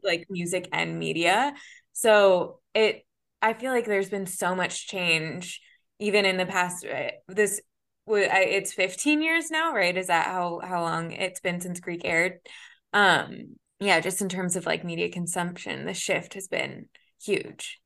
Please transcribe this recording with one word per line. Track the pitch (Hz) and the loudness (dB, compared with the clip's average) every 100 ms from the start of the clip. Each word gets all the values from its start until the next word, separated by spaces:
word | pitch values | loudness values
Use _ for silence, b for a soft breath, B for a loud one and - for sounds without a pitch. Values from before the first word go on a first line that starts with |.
like, | 190 170 - | -2 -2 -2
music | 180 175 185 180 | -6 -2 -2 -2
and | 160 165 165 | -2 -2 -2
media. | 165 160 170 208 285 285 B B B | -4 0 4 4 2 -4 B B B
So | - 226 208 196 180 - - _ | 0 6 8 8 6 2 -8 _
it, | 220 214 - _ _ _ - | 2 2 0 _ _ _ 0
I | 220 | 0
feel | 226 254 | 0 0
like | 247 | 0
there's | 226 196 196 | 2 0 0
been | 202 185 | -4 -6
so | - 180 185 | -4 -2 0
much | 175 - - | -2 -4 -8
change | 196 175 160 160 180 180 - b b _ - | -2 0 0 0 -8 -10 -14 b b _ -6
even | 208 202 | 0 2
in | 190 185 | 2 2
the | 185 | 0
past, | 185 180 - | 0 0 -4
uh, | - - 120 - - | -8 -6 -6 -10 -8
this, | 190 202 - _ _ _ _ - | 0 0 0 _ _ _ _ -2
w-, | 208 196 | 2 4
I, | 190 | 4
it's | 190 196 196 | 4 2 -2
fifteen | - 185 - 285 302 | -2 -2 0 2 2
years | 320 330 320 | 2 0 0
now, | 320 330 | -2 0
right? | 240 175 180 | 2 0 0
Is | 180 | 2
that | 165 - | 2 2
how, | 185 175 170 | -2 -2 -4
how | 185 180 | -4 -2
long | 165 165 165 | -2 -2 -4
it's | - 185 185 | -4 -6 -4
been | 185 175 | -4 -4
since | 180 175 | -6 -8
Greek | - 175 | -8 -6
aired? | - 165 185 180 - B B B - | 0 2 0 -2 -20 B B B -2
Um, | 208 196 151 - - - - _ - | 4 6 4 0 -10 -16 -20 _ -4
yeah, | 202 165 | 2 2
just | 175 190 | 2 -2
in | 196 | -4
terms | 185 180 180 | -2 -2 -2
of, | 165 | -2
like, | 160 | -4
media | 170 165 175 | -4 -4 -4
consumption, | 175 170 180 175 175 - 135 139 | -4 -6 -4 -4 -6 -10 -8 -8
the | |
shift | 180 - 175 - | -6 -4 -4 -4
has | 196 - | -14 -8
been | - - - - _ b _ | -6 -6 -10 -18 _ b _
huge. | - 185 - - - - | -4 -4 -4 -14 -14 -16